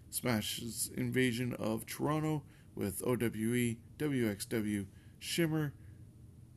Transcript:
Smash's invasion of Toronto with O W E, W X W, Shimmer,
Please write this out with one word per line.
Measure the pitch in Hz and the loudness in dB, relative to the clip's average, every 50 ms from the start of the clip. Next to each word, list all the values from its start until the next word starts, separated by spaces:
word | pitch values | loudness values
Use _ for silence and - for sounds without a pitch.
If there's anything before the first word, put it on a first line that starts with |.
| - - | -14 -8
Smash's | - - - 127 117 107 104 - - - 117 117 110 - - - - | -6 -2 0 2 2 2 2 0 -4 -4 -4 -6 -4 -4 -4 -2 -2
invasion | - 127 120 120 127 127 127 113 117 127 120 123 | 0 0 2 4 4 4 4 4 2 0 -2 -2
of | - 104 107 113 110 110 | -2 0 0 0 -2 -2
Toronto | - - - 131 139 151 156 151 156 156 147 143 - - - - - - | -6 -6 -2 0 2 2 2 2 2 0 0 -2 -6 -16 -20 -20 -12 -6
with | 104 104 101 95 - - | -2 -2 -2 -2 0 0
O | 123 123 110 | 2 2 2
W | 120 113 113 107 110 113 120 | 2 0 0 0 0 2 2
E, | 123 120 120 117 - - - - - | 4 2 2 0 -2 -8 -12 -6 -4
W | 151 151 139 127 117 107 | -2 0 2 2 4 2
X | 101 95 - | 2 0 -2
W, | - 120 113 104 107 104 101 98 95 - - - - - - | -2 0 0 0 2 0 0 -2 -4 -8 -16 -20 -20 -18 -12
Shimmer, | - - - - 170 156 156 156 151 143 - - - - - - - - - - - - - - - - - | -8 -4 2 2 2 4 4 2 0 0 -4 -8 -14 -18 -18 -18 -18 -20 -20 -20 -20 -20 -20 -20 -20 -20 -20